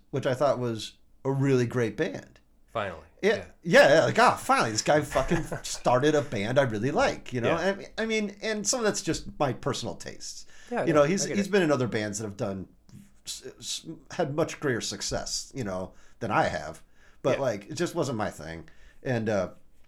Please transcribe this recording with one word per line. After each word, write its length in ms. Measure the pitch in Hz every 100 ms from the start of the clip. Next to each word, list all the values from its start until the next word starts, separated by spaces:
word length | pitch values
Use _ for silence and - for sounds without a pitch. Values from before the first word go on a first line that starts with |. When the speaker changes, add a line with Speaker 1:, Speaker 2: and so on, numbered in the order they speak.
| _
Speaker 1:
which 140 | 139 139
I 80 |
thought 240 | 123 143 117
was 340 | 123 110 - - _ _
a 80 | 135
really 360 | 139 139 127 120
great 280 | 123 113 101
band. 440 | 180 - - - _ _ _
Speaker 2:
Finally. 300 | 117 101 80 - _
Speaker 1:
It, 60 | 190 220
Speaker 2:
Yeah. 80 | 87 -
Speaker 1:
yeah, 320 | 180 233 160 143
yeah, 60 | 123
like, 120 | 208
"Ah, 160 | 240 -
finally, 360 | - 262 127
this 100 | 104
guy 180 | - 151
fucking 420 | 143 143 131 170 123
Speaker 2:
<laughs> 100 | -
Speaker 1:
started 520 | - - 151 127 151 151
a 60 |
band 360 | - 107 104 135
I 60 |
really 260 | 131 107 127
like," 400 | 180 262 - -
you 80 | 123
know? 80 | 113
Speaker 2:
Yeah. 180 | 165 185
Speaker 1:
I 40 | 196
mean, 120 | - -
I 60 | 220
mean, 300 | 220 208 -
and 260 | 220 214 202
some 120 | 262
of 60 | 208
that's 160 | -
just 240 | - 151 120 -
my 140 | 143
personal 420 | 113 143 - 107 82
tastes. 520 | - - - - - - -
Speaker 2:
Yeah, 100 | 240
Speaker 1:
You 60 | -
Speaker 2:
yeah, 60 |
Speaker 1:
know, 100 | 147
Speaker 2:
I 40 | 147
Speaker 1:
he's, 180 | 196 -
Speaker 2:
get 100 | 147
Speaker 1:
he's 100 | 196
Speaker 2:
it. 40 |
Speaker 1:
been 100 | 196
in 100 | 160
other 160 | 135 120
bands 300 | 113 107 101
that 80 | 107
have 120 | 95
done, 300 | 110 95 90 _ - - - - -
s-, 160 | - 127 -
s-, 260 | 113 - 160 165 -
had 220 | - 156 151
much 240 | 151 -
greater 220 | 147 113
success, 720 | - 95 - 95 - - -
you 100 | 135
know, 280 | 101 92 92 - - -
than 120 | 110
I 140 | 131 117
have. 360 | 80 76 - - - - -
But, 160 | 139 131
Speaker 2:
Yeah. 40 |
Speaker 1:
like, 260 | 135 104 -
it 60 | 143
just 180 | 170
wasn't 240 | 170 139 113
my 140 | 95
thing. 360 | - 78 82 - - - -
And, 260 | 135 117 110
uh, 200 | 101 90 - - -